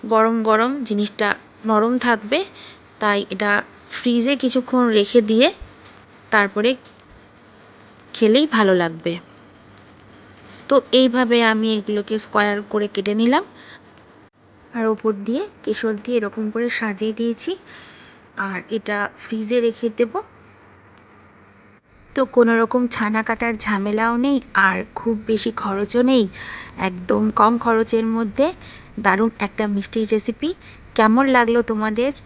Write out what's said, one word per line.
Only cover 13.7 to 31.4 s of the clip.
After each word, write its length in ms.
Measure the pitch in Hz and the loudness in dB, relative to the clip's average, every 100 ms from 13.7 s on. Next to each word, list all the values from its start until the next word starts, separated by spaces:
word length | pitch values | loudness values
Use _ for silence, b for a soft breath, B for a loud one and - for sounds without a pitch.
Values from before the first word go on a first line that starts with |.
| B - - - - - _ _ _ - | B -20 -20 -20 -20 -20 _ _ _ -12
আর 120 | 240 226 | -4 -2
ওপর 260 | 214 220 202 | 0 -2 -2
দিয়ে 180 | 202 254 415 - | -4 -4 -4 -10
কেশর 320 | - 214 226 | -8 -4 -4
দিয়ে 220 | 208 226 240 | -4 -2 -2
এরকম 260 | 208 214 214 | -2 -6 -6
করে 160 | 220 240 | -4 -4
সাজিয়ে 440 | - 220 196 214 | -4 -6 -4 -4
দিয়েছি। 380 | 220 233 233 - 370 - B B B B B - - | -2 -4 -2 -6 -8 -12 B B B B B -20 -10
আর 200 | 196 185 - | -8 -8 -6
এটা 280 | 220 208 208 208 - | -8 -4 -4 -4 -8
ফ্রিজে 420 | - 220 214 247 | -10 -8 -2 0
রেখে 280 | 233 226 233 | 0 -2 -6
দেব। 220 | 220 233 370 - - - - - - - - - - - - - - - _ _ _ - - | -2 -2 -2 -10 -20 -20 -20 -20 -20 -20 -20 -20 -20 -20 -20 -20 -20 -20 _ _ _ -10 -2
তো 60 | 262 | 0
কোনো 260 | 247 233 226 | 4 4 4
রকম 260 | 226 254 247 | 2 0 -2
ছানা 340 | - 214 220 | -2 -2 -2
কাটার 320 | 220 226 233 214 | -2 -2 -4 -4
ঝামেলাও 580 | 214 208 202 214 226 240 | -4 -2 -2 0 0 0
নেই, 220 | 269 277 - - | 0 0 -2 2
আর 220 | 190 185 214 | 2 0 -6
খুব 200 | - 233 220 214 | -6 -4 -4 -2
বেশি 240 | 220 233 | -2 -2
খরচও 500 | 220 208 196 202 240 | -4 -4 -4 -2 2
নেই। 220 | 247 262 196 B B B B - | 4 4 2 B B B B -6
একদম 440 | 190 180 180 208 214 | -6 -6 -2 0 2
কম 220 | 214 214 233 | 4 4 4
খরচের 480 | 240 220 226 226 226 | 0 0 2 0 0
মধ্যে 400 | 226 226 202 294 - B B B - | -2 -4 0 0 0 B B B -2
দারুণ 320 | 202 190 226 220 | 2 2 0 0
একটা 260 | 202 - 214 | -8 -4 -2
মিষ্টির 400 | 202 190 226 214 | -2 -4 -4 -2
রেসিপি। 420 | 220 - 220 302 370 B B - | -2 -2 -6 -6 -6 B B -8
কেমন 300 | - 220 226 269 | 0 4 4 4
লাগলো 320 | 254 | 4